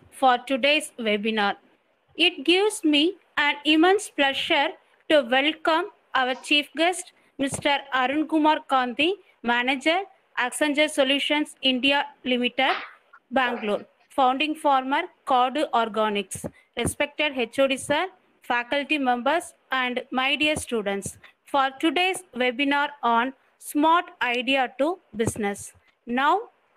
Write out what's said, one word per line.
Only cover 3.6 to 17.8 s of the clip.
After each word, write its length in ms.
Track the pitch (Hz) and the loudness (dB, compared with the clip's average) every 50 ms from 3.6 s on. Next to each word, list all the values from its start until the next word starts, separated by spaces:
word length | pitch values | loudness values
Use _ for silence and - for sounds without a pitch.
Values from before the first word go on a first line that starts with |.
| - | 0
immense 440 | 302 311 311 339 370 392 415 - - | 2 4 6 6 6 4 4 0 -4
pleasure 600 | - 302 277 269 269 - - - 330 277 285 359 - - _ _ _ _ _ - | -2 0 0 0 0 -2 -2 0 2 2 0 0 -4 -8 _ _ _ _ _ 2
to 180 | 320 294 247 226 | 2 4 4 4
welcome 600 | 254 269 285 311 311 - - 339 311 330 381 415 - _ _ _ - | 2 2 2 0 -2 -2 0 0 0 0 0 -4 -10 _ _ _ -2
our 200 | 262 254 254 254 | 0 0 0 -2
chief 340 | 254 - - 302 294 285 - - | -4 -2 0 0 0 0 -2 -2
guest, 360 | 285 330 359 349 349 - - - _ _ _ _ - | 0 0 0 0 -2 -8 -16 -20 _ _ _ _ -4
Mister 400 | 277 269 - - - 294 277 277 277 - 254 | -4 -4 -4 -2 0 0 0 0 -2 -2 -2
Arun 320 | 262 254 254 285 311 302 | 0 0 0 0 -2 -2
Kumar 340 | 311 311 311 302 302 311 302 - - | 0 0 2 4 4 2 0 0 0
Gandhi, 480 | 269 262 247 247 226 - 294 359 403 - _ _ _ _ | 0 0 0 0 -2 0 0 0 -2 -4 _ _ _ _
Manager, 580 | - 233 240 240 247 262 285 262 - 311 339 381 403 - _ _ _ _ - - | -4 -2 -2 0 0 -2 -2 -2 0 0 0 0 -2 -6 _ _ _ _ -6 -4
Accenture 520 | 247 247 - - 302 302 269 294 302 302 | -4 -4 -2 -2 -2 0 2 0 0 0
Solutions 640 | - 294 269 269 285 269 - - 294 294 294 - - _ | 2 0 0 2 0 0 0 0 -2 -2 -2 -6 -6 _
India 440 | - 262 254 247 247 277 277 285 277 - - _ - | -2 0 0 0 2 0 0 0 -2 -4 -8 _ -4
Limited, 500 | 247 254 240 247 233 - - 262 320 381 - - - - - _ _ - - _ - | -2 -2 -2 -2 -2 -2 0 0 0 0 -2 -6 -14 -20 -20 _ _ -20 -20 _ -4
Bangalore, 560 | 240 269 247 240 240 214 214 208 202 - - - _ _ _ _ | -2 0 0 0 -2 -4 -4 -4 -4 -4 -6 -10 _ _ _ _
founding 440 | - 285 262 254 262 262 311 302 302 | -2 2 2 2 2 0 -2 -4 -4
farmer 480 | 302 - 285 269 262 262 262 277 320 359 - _ _ - | 0 2 2 2 2 2 0 -2 -2 -4 -6 _ _ -2
Kadu 440 | - 262 247 254 262 247 302 311 - | 2 2 2 2 2 0 -2 -2 0
Organics, 760 | - 233 226 226 202 220 214 214 202 202 196 - - - - - - _ _ _ - | 0 0 0 0 -2 -2 -2 0 0 -2 -4 -6 -10 -12 -12 -12 -14 _ _ _ -8
respected 560 | 240 233 - - - 285 294 - - 302 302 262 | -6 -4 -4 -2 -4 -4 -4 -2 -4 -4 -2 -2
H 220 | 262 226 233 - 277 | -4 -6 -4 0 0
O 80 | 269 254 | 0 0
D 80 | 269 | 0
sir, 300 | 247 | -2